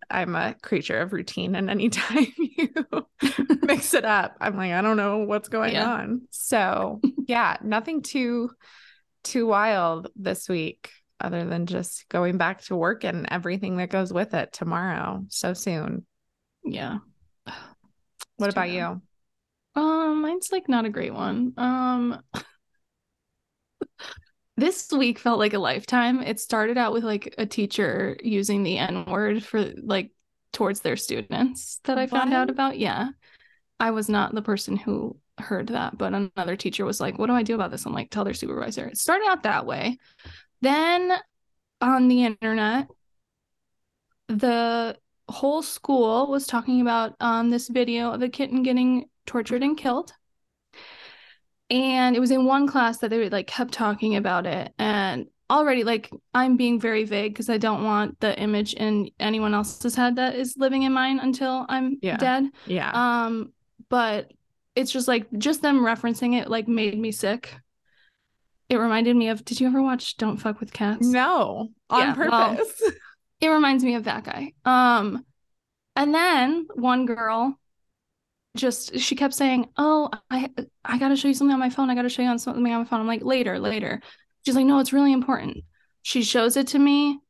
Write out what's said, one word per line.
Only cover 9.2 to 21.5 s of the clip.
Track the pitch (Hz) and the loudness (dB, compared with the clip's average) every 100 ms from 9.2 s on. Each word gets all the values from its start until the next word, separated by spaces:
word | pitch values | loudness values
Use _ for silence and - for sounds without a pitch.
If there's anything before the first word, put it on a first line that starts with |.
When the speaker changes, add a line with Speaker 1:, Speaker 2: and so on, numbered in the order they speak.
Speaker 1:
too | - 254 226 | -4 0 2
wild | 202 220 202 170 165 185 - | 2 2 2 0 -2 -8 -8
this | 190 190 - | -6 -4 -4
week | 180 160 - - _ _ - | -2 -4 -8 -18 _ _ -10
other | 185 175 175 | -6 -4 -4
than | 170 175 | -4 -4
just | 185 175 - - | -6 -6 -12 -6
going | 175 175 180 | -2 0 0
back | 170 190 | -2 -2
to | - 180 | -6 -2
work | 170 220 | 0 -2
and | 196 175 - | -4 -6 -4
everything | 180 175 190 190 180 | -6 -4 -4 -4 -4
that | 180 | -2
goes | 190 185 | -2 -2
with | 175 208 | -2 -2
it | 165 - | -4 -4
tomorrow | - 170 170 185 165 - 190 196 | -6 -4 -2 -2 -4 -6 -8 -8
so | - 175 | -6 -6
soon. | 180 - 165 - - - _ _ _ _ _ | -4 -4 -4 -4 -8 -10 _ _ _ _ _
Speaker 2:
Yeah. | - - - 208 - _ _ _ - | -10 -8 -8 -8 -10 _ _ _ -20
Speaker 1:
What | - - _ _ _ _ - - - 202 | -18 -20 _ _ _ _ -20 -18 -4 -2
Speaker 2:
It's | 196 | -2
too | |
Speaker 1:
about | 180 | -2
Speaker 2:
bad. | 180 170 180 - _ _ _ _ _ _ 285 | -4 -6 -8 -14 _ _ _ _ _ _ -2
Speaker 1:
you? | |
Speaker 2:
Um, | 311 320 311 302 | 0 2 0 0
mine's, | 302 359 - | -2 -4 -4
like, | 381 370 | -4 0
not | 240 226 | 0 0
a | |
great | 208 - | -4 -6
one. | - - 202 247 | -4 -4 -2 -4